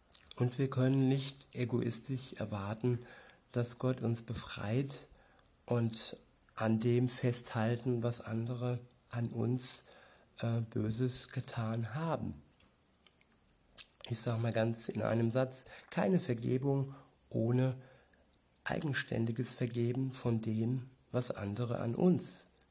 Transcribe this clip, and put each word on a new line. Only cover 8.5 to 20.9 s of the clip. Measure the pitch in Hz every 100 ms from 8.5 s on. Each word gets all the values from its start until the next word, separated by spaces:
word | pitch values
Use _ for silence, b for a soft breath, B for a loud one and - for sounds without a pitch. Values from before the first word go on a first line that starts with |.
| 123 123 120 - - -
an | 120 117
uns, | 117 117 127 - - - B B B B -
äh, | 117 117
Böses | 113 110 107 110 127 123 -
getan | 127 - 120 110 113 113 139
haben. | 165 117 - - - _ - _ _ _ - _ _ _ _ - _ - - - -
Ich | 117
sag | 123 113
mal | 117
ganz | 110 113 113 -
in | 107
einem | 110 113 117
Satz, | 127 127 - - B B
keine | 170 196 180
Vergebung | - 120 123 127 139 139 135 B B - -
ohne | 117 113 127 131 123 B B B B _ _ _ -
eigenständiges | - - 156 123 - 117 113 117 123
Vergeben | - 123 120 120 123 135
von | - 123 113
dem, | 110 110 113 131 123